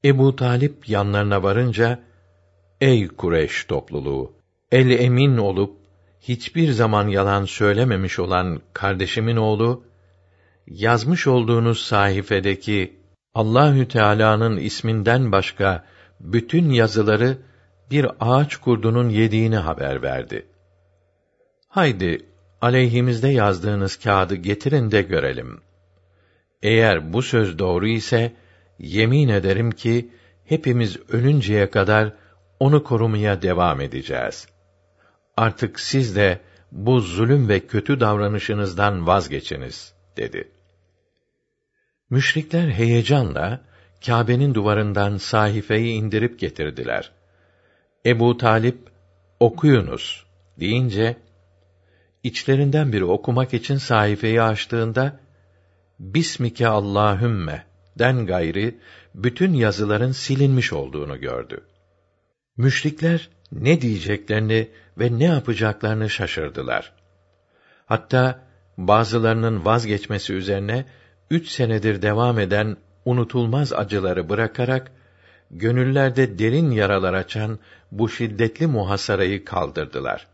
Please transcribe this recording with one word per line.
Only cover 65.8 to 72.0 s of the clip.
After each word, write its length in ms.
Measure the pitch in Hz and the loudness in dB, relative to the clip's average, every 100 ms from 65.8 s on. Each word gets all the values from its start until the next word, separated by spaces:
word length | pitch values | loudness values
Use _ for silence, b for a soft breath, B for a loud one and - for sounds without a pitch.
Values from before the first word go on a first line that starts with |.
| 107 110 107 | -4 -2 -4
şaşırdılar. 840 | - 95 - 76 67 64 53 - _ _ _ _ _ b b b b b | -4 -6 -6 -8 -8 -4 -6 -6 _ _ _ _ _ b b b b b
Hatta 560 | 113 - 131 127 123 b b b - | -4 0 0 0 -2 b b b -6
bazılarının 840 | 92 107 110 117 113 113 113 107 | 2 2 2 0 0 0 -2 -2
vazgeçmesi 680 | 85 117 110 101 - 104 - | 0 0 0 -6 -4 -8 -6
üzerine 500 | 95 92 98 101 120 135 b b b _ | -6 -4 -4 -4 -6 -6 b b b _
üç 200 | 165 160 | -4 -4
senedir 520 | - 117 110 107 101 | -4 -2 0 0 0